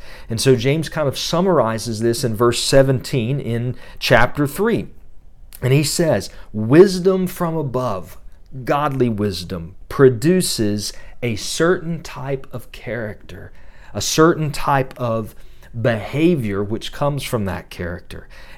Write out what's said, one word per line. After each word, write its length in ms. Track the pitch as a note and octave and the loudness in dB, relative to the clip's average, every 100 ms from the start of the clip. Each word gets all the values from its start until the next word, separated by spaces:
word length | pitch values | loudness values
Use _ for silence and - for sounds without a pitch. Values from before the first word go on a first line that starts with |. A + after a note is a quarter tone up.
| - - - | -14 -16 -8
And 100 | - | 0
so 160 | C3+ B2 | 4 4
James 320 | B2+ D#3+ D3 | 2 0 -2
kind 200 | D#3+ C#3+ | -2 -2
of 100 | - | -2
summarizes 800 | - - F#3+ D#3+ A2+ A2+ A#2 G#2+ | -2 0 2 4 2 -2 -4 -2
this 240 | A#2 A#2 | 0 0
in 120 | B2 G#2 | -2 2
verse 280 | A#2+ A#2+ | 2 2
seventeen 760 | - C3+ C3+ C3 - C3+ A2 C#3+ | 4 4 6 2 0 -2 -2 -2
in 340 | - A#2 B2 - - - | -2 -4 -4 -6 -12 -8
chapter 480 | - A#2+ A#2+ - C#3+ | 4 6 6 2 -2
three. 400 | - A3 E3 - - - - - - - - | 0 0 0 -4 -12 -16 -16 -18 -20 -20 -4
And 120 | B2+ | 2
he 100 | C#3 | 4
says, 460 | D3 - E3 G#2+ F#3 - - | 2 2 2 2 0 -12 -10
"Wisdom 760 | G#2+ A2 D3+ G3+ F3+ F#3 F#3+ F#3 | -4 6 10 10 6 2 2 -2
from 300 | - E3+ D#3+ | -2 -4 -2
above, 600 | C#3 B2+ B2+ F#2+ E2+ - - - - C3+ | -2 -2 -2 -4 -8 -14 -16 -18 -14 -10
godly 460 | B2 C#3+ D3 C3+ B2 | -2 0 0 2 0
wisdom, 680 | G#2 G#2 F2 F2 F2+ E2 - - | 2 -2 -2 -8 -8 -10 -14 -8
produces 1040 | - C3+ A#2 D3+ F#3 F3+ - E3+ G#2 - - - - | 6 6 6 2 2 2 0 0 0 -4 -10 -12 -8
a 120 | A#2+ G#2+ | -6 -4
certain 680 | - - E3 F3+ D#3 E3 | -6 0 2 2 -2 -8
type 420 | - B2+ C3+ C#3 - | -8 -10 -6 -6 -6
of 180 | A#2+ - | -12 -14
character, 800 | - - A#2 G#2+ F#2+ - F#2 F#2+ - - - - | -14 -8 -8 -8 -10 -14 -16 -16 -16 -16 -16 -10
a 80 | G#2 | -6
certain 500 | - - D#3+ D#3 D#3 | 0 4 6 4 -2
type 420 | - - C#3 C3 - | -2 0 0 0 -4
of 360 | A#2+ A2+ G#2 - - - - A#2 | -4 -2 -4 -10 -16 -16 -12 -2
behavior 840 | A#2 A2+ - C3+ E3 E3 A2 G2 | 0 0 -4 2 4 4 0 -2
which 300 | G2+ G#2+ - | -2 -4 -6
comes 280 | - C#3+ C#3+ | -4 -2 -2
from 220 | - A#2+ F#2+ | -4 -2 -2
that 240 | F2 - | -4 -10
character." 600 | - F2 F2 - E2+ - - - | -10 -8 -8 -12 -16 -16 -18 -18